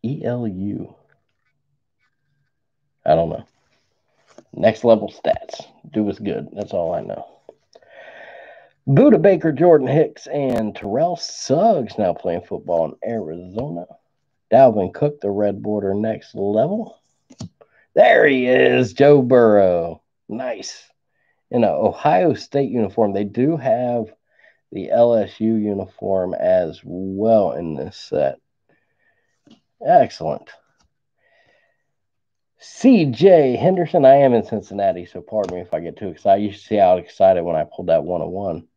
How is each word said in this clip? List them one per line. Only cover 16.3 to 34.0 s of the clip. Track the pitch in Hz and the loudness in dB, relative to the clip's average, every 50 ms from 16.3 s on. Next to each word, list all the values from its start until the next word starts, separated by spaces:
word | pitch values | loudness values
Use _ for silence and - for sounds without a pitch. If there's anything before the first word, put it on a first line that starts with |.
| - | -10
level. | 113 98 101 104 110 123 165 202 214 226 - - _ _ _ _ _ _ _ - _ - - _ _ _ _ _ _ _ _ _ | -6 -6 -2 0 -2 -2 -2 -4 -8 -8 -12 -16 _ _ _ _ _ _ _ -20 _ -20 -20 _ _ _ _ _ _ _ _ _
There | - - - - - - | 4 4 6 6 4 4
he | 147 135 127 127 | 2 2 2 0
is, | 123 127 127 - - 127 127 127 104 - | 2 2 4 4 4 4 2 0 -2 2
Joe | - 139 143 147 143 | 4 6 6 6 6
Burrow. | 127 120 131 123 120 110 104 101 98 92 87 85 82 85 80 - _ _ _ _ _ | 4 4 4 6 6 6 6 6 4 4 2 0 -2 -6 -10 -14 _ _ _ _ _
Nice. | - 104 120 127 127 117 101 - - - - _ _ _ _ _ _ _ _ _ _ _ _ _ _ | -14 -12 -10 -8 -8 -10 -10 -12 -18 -18 -20 _ _ _ _ _ _ _ _ _ _ _ _ _ _
In | - 123 113 | -2 0 0
an | 98 | 0
Ohio | 78 71 107 101 - - - 147 165 185 185 160 127 | 0 0 -2 -2 -4 -2 -2 0 2 2 2 0 -2
State | - - _ - 139 139 - | -2 -8 _ -4 -4 -4 -2
uniform. | - 120 110 92 - 117 110 101 98 | -2 -4 -4 -2 -2 -2 -2 -2 -2
They | 98 104 | -4 -6
do | 101 - 120 127 151 165 | -4 -4 -2 -2 -2 -2
have | 156 - 131 110 120 127 123 120 117 110 107 _ _ _ _ _ _ _ _ _ _ _ _ | -4 -2 -2 -2 -2 -2 -4 -4 -6 -6 -8 _ _ _ _ _ _ _ _ _ _ _ _
the | - 98 87 - | -12 -12 -6 -2
L | - 117 120 120 117 | 2 2 2 4 2
S | 110 101 95 - - | 0 0 -4 -6 -4
U | 110 110 113 | -2 -2 0
uniform | 110 104 104 101 98 95 - _ - - 98 95 95 90 92 87 | 0 -2 -2 -4 -6 -8 -10 _ -12 -6 -4 -2 -2 -2 -4 -6
as | - - 90 92 92 87 80 73 - _ | -4 0 0 2 0 0 -2 -8 -14 _
well | 90 90 90 95 95 95 98 107 113 113 107 98 82 | -12 -10 -10 -8 -8 -6 -2 0 2 4 4 2 0
in | 60 71 85 80 76 | -2 -6 -8 -8 -8
this | 65 73 - - | -8 -10 -12 -12
set. | - - - - - 71 67 - _ _ _ _ _ _ _ _ _ _ _ _ _ _ _ _ _ _ _ _ _ _ _ - _ _ _ _ _ 220 | -18 -12 -6 -4 -2 -2 -2 -4 _ _ _ _ _ _ _ _ _ _ _ _ _ _ _ _ _ _ _ _ _ _ _ -20 _ _ _ _ _ 0
Excellent. | 151 175 175 123 110 - - 82 78 - - - - - _ _ _ _ _ _ _ _ _ _ _ _ _ _ _ _ _ _ _ _ _ _ _ _ _ _ _ _ _ _ _ _ _ _ _ _ _ _ _ _ _ | 4 4 4 4 2 -2 -10 -8 -8 -8 -8 -12 -20 -20 _ _ _ _ _ _ _ _ _ _ _ _ _ _ _ _ _ _ _ _ _ _ _ _ _ _ _ _ _ _ _ _ _ _ _ _ _ _ _ _ _
C | - - - - - 269 262 196 160 | -20 -20 -14 0 4 4 6 6 4
J | 139 117 - 160 196 185 160 143 131 123 | 0 0 2 6 6 6 6 6 2 0
Henderson. | 110 - 180 190 175 170 151 - 175 | 0 0 0 0 0 -2 0 0 4